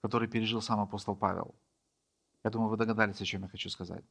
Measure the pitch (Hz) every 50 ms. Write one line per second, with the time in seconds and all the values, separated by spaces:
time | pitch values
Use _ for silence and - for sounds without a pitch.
0 | - 110 110 120 113 107 113 117 110 110 113 113 101 - 120 104 104 98 104 101
1 | - - 101 98 - 98 92 90 - - - _ _ _ _ _ _ _ _ _
2 | _ _ _ _ _ _ _ _ _ 113 107 110 113 107 110 107 113 110 113 107
3 | 110 101 98 - 101 92 - 98 95 92 - 101 - - - - 92 87 87 90
4 | - _